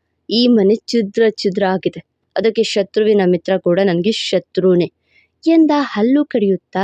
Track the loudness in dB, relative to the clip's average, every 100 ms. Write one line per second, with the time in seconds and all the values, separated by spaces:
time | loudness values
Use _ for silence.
0 | _ _ -4 0 2 4 2 0 -2 -4
1 | -2 0 0 0 -4 -2 -2 -2 -6 -10
2 | -16 _ _ -4 -2 -2 -2 -2 -4 -2
3 | 0 2 2 0 -2 -2 0 0 0 0
4 | -2 -4 -4 -4 -4 -2 2 2 0 -8
5 | _ _ _ _ 0 2 4 0 -2 -2
6 | 0 0 0 -2 0 -2 -4 -4